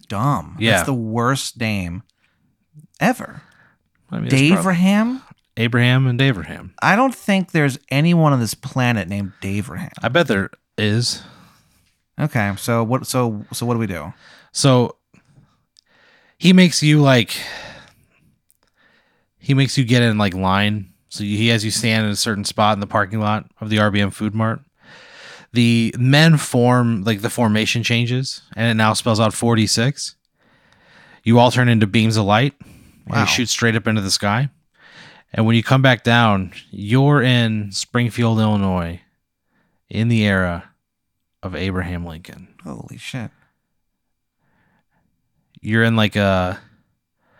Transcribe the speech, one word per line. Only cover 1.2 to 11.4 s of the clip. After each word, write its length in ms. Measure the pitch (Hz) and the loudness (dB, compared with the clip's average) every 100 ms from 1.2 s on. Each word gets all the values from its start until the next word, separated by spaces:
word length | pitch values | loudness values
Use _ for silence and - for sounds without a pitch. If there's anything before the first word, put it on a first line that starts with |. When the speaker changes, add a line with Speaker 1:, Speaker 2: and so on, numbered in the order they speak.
| 120 135 - - | -2 -2 -6 -6
Speaker 1:
name 440 | 110 101 87 90 - _ _ _ _ _ _ 151 - - | -6 -4 -6 -10 -16 _ _ _ _ _ _ -20 -20 -4
ever. 400 | - - - - - _ _ _ _ _ - | -2 -2 -8 -18 -20 _ _ _ _ _ -12
Speaker 2:
I 60 | 113 | -8
mean, 80 | 120 | -2
it's 360 | 135 143 185 | 2 4 2
prob- 140 | 185 175 | 2 2
Speaker 1:
Daverham? 460 | 185 208 233 262 - _ _ - | 2 2 0 -4 -12 _ _ -4
Speaker 2:
Abraham 480 | 117 123 123 127 131 | 0 2 2 2 2
and 120 | 120 | 2
Daverham. 520 | 135 101 73 76 90 - | 0 0 -6 -12 -16 -4
Speaker 1:
I 160 | 156 202 | 0 2
don't 180 | 262 | 0
think 360 | 233 - 190 180 | -2 -2 -2 -2
there's 280 | 165 143 120 - | 0 0 -2 -4
anyone 420 | 135 165 170 156 | 0 2 4 4
on 80 | 131 | 2
this 140 | 110 | 0
planet 520 | - - 131 123 113 82 | -6 -8 -2 -2 -2 -4
named 260 | 101 98 - | -6 -8 -8
Daverham. 480 | 98 101 - - - - | -6 -6 -6 -10 -14 -6
Speaker 2:
I 60 | 117 | -2
bet 180 | 156 147 | 0 2
there 240 | 98 - - _ - | 0 -2 -8 _ -4
is. 420 | 104 113 117 - - - | -2 0 -2 -6 -14 -20